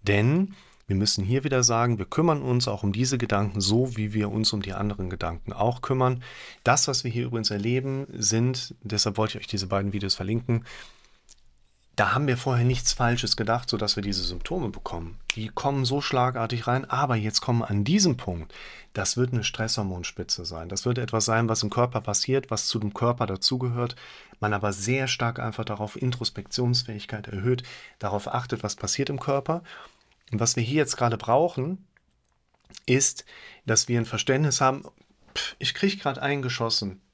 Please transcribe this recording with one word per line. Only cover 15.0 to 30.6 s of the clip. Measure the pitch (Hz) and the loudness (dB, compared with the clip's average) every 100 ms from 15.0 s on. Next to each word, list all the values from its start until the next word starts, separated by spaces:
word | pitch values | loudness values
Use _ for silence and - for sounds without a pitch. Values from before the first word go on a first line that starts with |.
| 82 - - - | -8 -12 -10 -6
Die | 110 | -6
kommen | - 143 139 | -2 0 0
so | 127 139 | 2 0
schlagartig | - 131 127 127 113 120 113 | 0 2 2 0 -2 -2 0
rein, | 127 - | 0 0
aber | 127 147 113 | -2 2 0
jetzt | 107 - | 0 -2
kommen | - 117 | 2 0
wir | 113 | 2
an | 101 | 0
diesem | 104 196 185 139 | 4 4 4 2
Punkt, | - 85 78 - - - - | -4 -6 -8 -14 -18 -18 -10
das | - 95 - | -4 -2 0
wird | 123 | 0
eine | 123 | 0
Stresshormonspitze | 104 - 113 - 98 90 87 - 92 - 87 | -2 -4 -2 0 -2 -4 -8 -8 -6 -4 -6
sein. | 82 82 | -10 -6
Das | 98 123 | -2 0
wird | 123 | 0
etwas | 117 113 113 | 0 0 4
sein, | 113 117 | 4 4
was | 110 | 2
im | 104 | 0
Körper | 120 120 113 | 2 2 0
passiert, | 107 104 - 135 131 | -2 -2 2 0 0
was | 110 - | -4 -2
zu | 110 | -2
dem | 104 | -2
Körper | - 120 120 107 | 0 0 2 0
dazugehört, | 95 - 127 127 120 120 - - - - - | 0 0 0 -2 -2 -2 -4 -16 -20 -20 -4
man | 104 | 0
aber | 101 104 | 2 0
sehr | 98 104 131 131 | 0 0 0 0
stark | - 117 120 | 0 -2 -2
einfach | 117 110 110 | -6 -4 -6
darauf | 104 107 - | -4 -6 -2
Introspektionsfähigkeit | 127 123 117 - - - 123 120 - 104 - 107 104 | -2 -2 -4 -6 -8 -2 2 2 0 -10 -8 -8 -6
erhöht, | 101 110 127 123 - - _ | -2 0 0 -2 -16 -20 _
darauf | 104 101 - | -2 -2 -2
achtet, | 123 123 113 | -4 -2 -4
was | 104 | -4
passiert | - 101 - 139 | -4 -2 -2 -2
im | 139 | -2
Körper. | - 139 135 170 170 - - _ _ _ - | 0 0 0 -4 -4 -20 -20 _ _ _ -6
Und | 110 | 0
was | 113 | 2
wir | 120 | 2